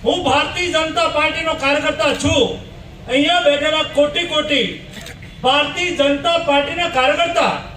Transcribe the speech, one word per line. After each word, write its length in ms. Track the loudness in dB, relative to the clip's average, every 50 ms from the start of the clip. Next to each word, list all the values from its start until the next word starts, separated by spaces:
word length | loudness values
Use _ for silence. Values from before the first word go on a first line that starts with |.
| 2
હું 200 | 2 0 2 2
ભારતીય 440 | 2 2 2 2 0 -2 -2 -2 0
જનતા 400 | 0 0 0 0 0 0 0 2
પાર્ટીનો 460 | 2 2 0 0 0 -2 -2 -4 -2
કાર્યકર્તા 600 | 0 0 0 0 2 0 -2 0 2 0 0 0
છું, 440 | 0 0 0 2 2 2 0 -2 -8 -12 -16 -18 -18 -18 -18 -18 -16 -6 -2
અહીંયા 320 | 0 2 2 4 2 4
બેઠેલા 420 | 4 4 2 2 0 0 0 0
કોટી 420 | -2 0 2 2 2 2 2 -4 -4
કોટી 640 | 0 -2 -2 0 2 0 0 0 -2 -6 -12 -14 -16 -16 -14 -14 -14 -16 -16 -18 -18 -14 0
ભારતીય 480 | 2 2 4 4 0 0 -2 -4 -4 -2
જનતા 480 | 0 2 2 2 2 2 0 0 0 2
પાર્ટીના 500 | 2 2 2 2 2 0 -2 -4 -4 0
કાર્યકર્તા 760 | 0 2 2 2 2 2 0 0 2 2 0 0 -2 -4 -8 -12 -16